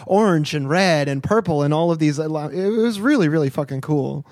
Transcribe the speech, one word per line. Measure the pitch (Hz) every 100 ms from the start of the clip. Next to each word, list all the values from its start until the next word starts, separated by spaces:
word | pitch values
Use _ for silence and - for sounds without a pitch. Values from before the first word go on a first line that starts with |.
| -
orange | 196 214 165 147
and | 151 135
red | 170 190 151 139
and | 139
purple | - 220 196 147
and | 143
all | 151 170
of | 160
these. | 151 147
It | 156
was | 156 151 180 196 226 233 202
really, | 240 294 156
really | 160 139
fucking | - 143 135
cool. | 143 151 135 143 -